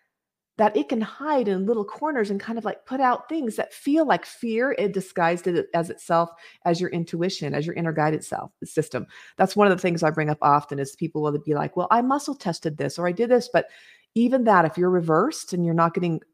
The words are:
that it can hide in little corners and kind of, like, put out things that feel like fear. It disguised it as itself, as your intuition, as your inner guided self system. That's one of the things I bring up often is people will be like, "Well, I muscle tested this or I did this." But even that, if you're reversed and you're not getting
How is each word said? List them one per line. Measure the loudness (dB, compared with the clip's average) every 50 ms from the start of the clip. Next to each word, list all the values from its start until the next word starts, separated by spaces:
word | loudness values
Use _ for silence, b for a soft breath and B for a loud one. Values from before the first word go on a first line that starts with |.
| b b b _ _ _ _ _ _ _ _ 0
that | 0 2 2
it | 0 -2 0
can | -2 -2
hide | -2 -4 -8 -8 -4 -2 0 0 0 0
in | 0 0 0
little | 0 0 -2 -2
corners | -6 -8 -6 -6 -4 -2 -2 -2 -2
and | -2 -4
kind | -6 -6 -8 -6
of, | -6
like, | -6 -8 -8 _
put | -8 -4 0
out | 2 2 2 0 -4 -6
things | -6 -4 -4 -4 -4
that | -4 -6 -8 -10
feel | -8 -2 0 2 2 4
like | 2 2 0 0
fear. | -6 -14 -10 -6 -4 -2 0 0 0 0 0
It | -2 -2 -2
disguised | -4 -6 -6 -4 0 0 0 0 0 -2 -2
it | 0 0 -2 0 -2
as | -2 -2 -2
itself, | -8 -12 -4 0 2 2 2 0 -4 B B B B B _
as | -2 0 0
your | -2 -4
intuition, | -4 -4 -4 -4 -4 -2 -2 -2 -2 -4 -6 -4 -4
as | -4 -4
your | -4 -4
inner | -4 -4 -2 0
guided | 0 0 0 0 -2 -4
self | -8 -8 -8 -8 -10 -14 _ -16
system. | -4 -4 -4 -4 -2 -6 -8 -8 B B B B B B 0
That's | 0 0 4
one | 4 4 4
of | 4
the | 4
things | 2 0 0 2 2
I | 0
bring | 2 0 0 -2
up | 0 2
often | 4 4 4 4 2 -2 -6 -6
is | -6 -6 -6 -8
people | -8 -6 -4 -4
will | -2 -2 -2 -4
be | -2 -2 -2
like, | -2 -2 -4 -4 -4
"Well, | 0 2
I | 2 2
muscle | 4 2 0 -2 -2 -6 -8
tested | -6 -4 -6 -6 -4 -6 -6 -4 -4
this | -4 -6 -4 -2
or | -2 -2
I | 0
did | 0 2 2
this." | 2 2 2 2
But | 0 -2 -2 B B B B B B B B B _
even | 0 2 4 4 4 4
that, | 6 6 6 6
if | 4 2 0
you're | 2 2
reversed | 2 2 2 4 4 4 4 2 -2 -6 -8 -6 -4
and | -2 0
you're | 0 2
not | 2 2 2 2
getting | 0 -2 -2 -2 -4 -6 _